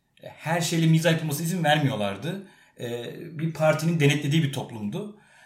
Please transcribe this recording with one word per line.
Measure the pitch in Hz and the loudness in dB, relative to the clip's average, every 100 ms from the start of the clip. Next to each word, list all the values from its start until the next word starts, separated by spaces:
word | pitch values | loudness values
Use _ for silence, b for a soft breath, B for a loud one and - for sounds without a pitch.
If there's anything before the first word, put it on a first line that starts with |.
| _ _ | _ _
E, | - | -20
her | - 151 175 | -12 -4 -2
şeyle | 165 165 160 | 0 2 4
mizah | 160 170 | 4 4
yapılması | 160 156 143 | 2 -2 -4
izin | 165 185 | -4 0
vermiyorlardı. | 151 156 131 107 101 98 151 196 b b b - | 2 4 2 0 -4 -4 -6 -8 b b b -12
E, | 120 120 120 - 160 - | -8 -8 -10 -12 -12 -6
bir | 165 | -6
partinin | - 156 143 165 160 | 2 2 2 2 4
denetlediği | 143 147 147 160 | 4 4 2 2
bir | 139 | 2
toplumdu. | 117 - 117 104 175 208 b b b | -2 -8 -8 -6 -6 -8 b b b